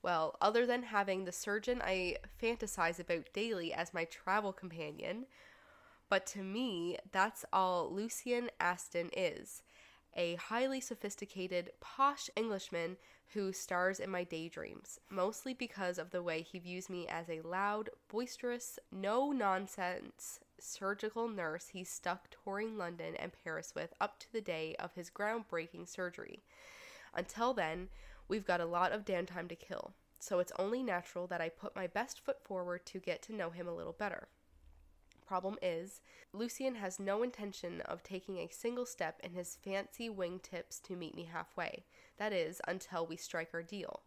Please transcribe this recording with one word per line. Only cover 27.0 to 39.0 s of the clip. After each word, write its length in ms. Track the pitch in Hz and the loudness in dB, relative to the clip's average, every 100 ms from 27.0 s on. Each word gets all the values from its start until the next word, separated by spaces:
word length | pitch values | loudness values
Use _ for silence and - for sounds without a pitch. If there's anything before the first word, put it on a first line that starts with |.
| - | -6
Until 400 | - 180 - 233 | -4 -4 2 2
then, 360 | 247 160 165 185 - - - - | 4 2 0 -4 -10 -16 -16 -2
we've 180 | 214 202 | 0 4
got 160 | 175 | 4
a 40 | 170 | 4
lot 260 | 175 180 | 6 6
of 140 | 214 202 | 4 2
downtime 420 | 180 180 175 175 | 2 2 -2 -6
to 60 | 170 | -8
kill, 380 | - 190 - - _ - | -6 -6 -6 -10 _ -14
so 200 | - 185 | 2 4
it's 120 | 180 - | 4 4
only 240 | 190 247 | 2 2
natural 440 | 254 180 170 180 180 | 2 2 0 -6 -2
that 120 | 175 | 0
I 80 | 165 | -2
put 260 | - 208 - | -2 -6 -4
my 120 | 180 | 0
best 320 | 202 247 - | 0 0 -2
foot 240 | - 277 | -2 -2
forward 420 | - 190 175 180 - | -2 -4 -2 -4 -4
to 120 | 190 | -6
get 220 | 185 175 | -2 -2
to 120 | - 220 | -2 -2
know 160 | 170 | -2
him 160 | 170 175 | -2 -4
a 80 | 170 | -4
little 180 | 165 170 | -6 -2
better. 300 | 208 - - _ _ - - - - - - - - | -2 -2 -10 _ _ -20 -20 -20 -20 -20 -20 -20 -2
Problem 320 | 185 190 214 | 0 0 0
is, 400 | 180 165 190 - - - - | 0 0 -4 -12 -20 -20 -14
Lucian 420 | 196 233 - 262 233 | -4 -4 0 -2 0
has 240 | 196 185 | -4 -2
no 240 | 196 208 | 0 2
intention 580 | 247 247 208 196 175 170 | 2 0 -8 -6 -6 -6
of 220 | - 175 | -4 -6
taking 340 | - 185 190 190 | -4 -8 -6 -6
a 120 | 170 | -6
single 340 | - 233 247 247 | -2 -2 0 -4
step 340 | - | -2